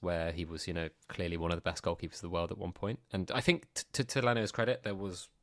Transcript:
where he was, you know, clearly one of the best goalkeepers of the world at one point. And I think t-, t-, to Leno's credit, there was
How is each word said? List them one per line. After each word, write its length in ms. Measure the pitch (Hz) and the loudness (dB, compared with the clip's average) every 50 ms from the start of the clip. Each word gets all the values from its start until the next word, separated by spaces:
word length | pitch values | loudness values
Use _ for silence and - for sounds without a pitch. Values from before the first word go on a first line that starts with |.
where 280 | - 87 87 82 82 85 | -2 0 2 2 2 0
he 140 | 82 85 85 | 0 -2 -4
was, 240 | 78 82 80 - - | -4 -4 -4 -4 -2
you 60 | 85 | -2
know, 160 | 85 82 78 - _ _ - | -2 -2 -4 -6 _ _ -8
clearly 300 | - - 90 87 85 82 | -4 -2 -2 0 0 0
one 120 | 82 82 | 2 2
of 60 | 85 | 0
the 60 | 85 | 0
best 200 | - 87 85 - | 0 -2 -2 0
goalkeepers 340 | - 90 85 - - 82 - | 0 0 0 0 -4 -8 -8
of 40 | - | -8
the 80 | - 85 | -6 -2
world 220 | 90 85 85 82 | 0 0 0 0
at 80 | - - | -2 -4
one 140 | 95 92 | -6 -6
point. 260 | 90 - - 101 117 - _ - | -4 -4 -4 -4 -4 -4 _ -4
And 200 | - 98 92 - - | -2 -2 -2 0 0
I 60 | 127 | 2
think 260 | - - 175 - - - - | 4 4 4 4 0 -6 -8
t-, 100 | - - - - | -8 -6 -2 -2
t-, 100 | - 131 | -2 0
to 160 | - - 135 | 0 2 4
Leno's 320 | 123 120 120 113 107 98 | 4 4 4 4 2 2
credit, 300 | - - 113 117 - - - | 2 2 2 4 2 2 0
there 100 | 104 101 | -4 -2
was 340 | 95 101 98 92 - - - _ _ | -2 -4 -4 -6 -6 -10 -14 _ _